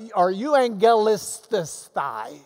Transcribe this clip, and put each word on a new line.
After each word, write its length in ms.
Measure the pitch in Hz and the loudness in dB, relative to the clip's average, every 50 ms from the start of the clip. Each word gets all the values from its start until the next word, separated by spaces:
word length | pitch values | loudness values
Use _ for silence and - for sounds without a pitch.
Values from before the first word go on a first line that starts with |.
| 220 226 214 | -10 -6 0
or 160 | 196 180 185 | 2 2 2
euangelisthestai 2000 | 190 196 240 311 294 269 254 240 220 185 214 226 233 220 214 220 214 190 - - - - _ - 226 196 160 - - - - - - 185 143 139 113 107 110 123 147 147 143 | 2 -2 -2 2 2 2 2 2 0 2 4 4 6 6 4 2 0 0 -2 -10 -14 -14 _ -4 -4 -4 -4 -4 -10 -16 -18 -10 -8 -6 -6 -6 -6 -8 -10 -12 -14 -18 _